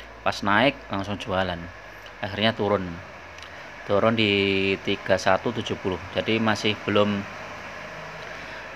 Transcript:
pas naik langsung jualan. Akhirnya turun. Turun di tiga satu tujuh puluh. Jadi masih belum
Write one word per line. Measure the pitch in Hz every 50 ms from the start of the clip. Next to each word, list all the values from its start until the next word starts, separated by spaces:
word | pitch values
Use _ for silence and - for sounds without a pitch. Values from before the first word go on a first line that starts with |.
| - - - - -
pas | 98 101 -
naik | 110 101 101 107 123 143 143 - - -
langsung | 101 98 95 98 104 87
jualan. | - - 92 92 95 90 87 85 85 87 - - - - - - - - - - -
Akhirnya | 98 98 101 104 113 110 -
turun. | 107 101 104 95 92 87 85 87 90 - - - - - - - - - - - - - - - -
Turun | - 104 98 107 113 117 113
di | 110 101 101 101 98 98 98 95 95 98 95 92
tiga | - 104 101 - - - 95 92
satu | - 107 107 - - 127 113
tujuh | 117 101 - 104 -
puluh. | - 101 92 85 90 - - 98
Jadi | 92 - 110 110
masih | 110 110 104 - - 107 104 - - -
belum | 101 104 104 104 104 101 101 - - - - - - - - - - - - - - - - - - - - - - - - - - - - - -